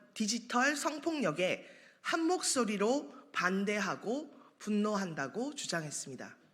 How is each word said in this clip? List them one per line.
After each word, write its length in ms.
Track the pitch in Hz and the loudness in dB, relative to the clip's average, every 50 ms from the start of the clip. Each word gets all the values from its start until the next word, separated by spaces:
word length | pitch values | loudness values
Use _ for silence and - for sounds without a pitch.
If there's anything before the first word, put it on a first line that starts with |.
| - - - | -20 -12 -4
디지털 640 | - 220 202 226 233 - - - 247 247 277 302 | -2 0 0 0 -2 -2 0 2 4 4 4 2
성폭력에 920 | 285 - 330 294 311 294 330 330 302 247 175 147 147 180 185 131 - - - - - - - - _ - | 2 0 -2 -2 -2 -2 -2 0 2 2 0 2 2 2 0 0 -2 -4 -10 -20 -20 -20 -20 -20 _ -4
한 180 | - - 339 | 0 0 2
목소리로 920 | 330 320 359 349 - - - 269 240 202 214 196 196 220 262 294 302 - - - - - - | 4 2 2 2 2 2 2 2 2 2 2 2 4 4 4 2 0 -4 -10 -16 -18 -8 -2
반대하고 1000 | - 175 180 190 196 202 196 208 208 196 185 151 131 - 185 233 285 320 - - - - - - - | 0 2 2 2 2 2 0 0 0 0 -2 -2 -2 -2 -2 -2 -2 -4 -6 -12 -18 -20 -20 -20 -10
분노한다고 960 | - 208 208 208 208 214 214 196 196 180 160 151 139 131 - 196 247 285 302 | -4 0 2 2 2 2 2 0 0 -2 -2 -4 -4 -4 -4 -4 -4 -4 -4
주장했습니다. 800 | - - - - 170 156 151 - - - 143 131 120 107 92 - - - _ | -6 -4 -4 -2 -2 -2 -4 -6 -8 -8 -8 -10 -10 -12 -14 -16 -18 -20 _